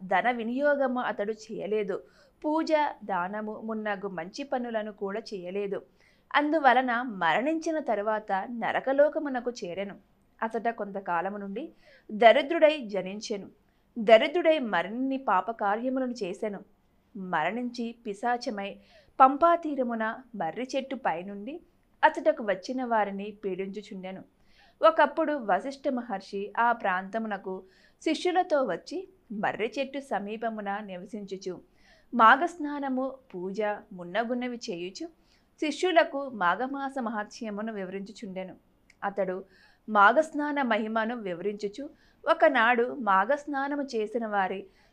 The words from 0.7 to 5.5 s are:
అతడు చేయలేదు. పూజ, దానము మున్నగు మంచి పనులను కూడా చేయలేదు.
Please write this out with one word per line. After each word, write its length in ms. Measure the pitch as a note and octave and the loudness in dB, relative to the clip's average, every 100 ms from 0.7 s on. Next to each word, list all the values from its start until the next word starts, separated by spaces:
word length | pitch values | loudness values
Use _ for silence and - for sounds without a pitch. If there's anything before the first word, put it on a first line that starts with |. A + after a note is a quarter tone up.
| C#4+ C4 B3 | 2 2 0
అతడు 320 | A#3+ - G3+ | -2 -4 -4
చేయలేదు. 680 | A3 - F3+ F3 G#3+ G3 F#3 - _ _ _ | -6 -10 -8 -2 -2 -2 -6 -10 _ _ _
పూజ, 280 | D4+ D#4 D#4+ D4+ D4 - | -2 0 2 2 0 -4
దానము 560 | G#3 F#3 F3+ G#3 G#3+ G#3+ | -4 -4 -2 -6 -8 -8
మున్నగు 440 | A3 A3 G#3+ G3 G3 | -8 -6 -4 -4 -6
మంచి 340 | F3+ E3+ A#3+ | -8 -10 -10
పనులను 500 | C#4 B3+ A#3+ A3 G#3+ | -6 -4 -2 -4 -6
కూడా 280 | G#3 G3 G#3 | -6 -6 -6
చేయలేదు. 640 | A3 G3+ F3 | -8 -10 -6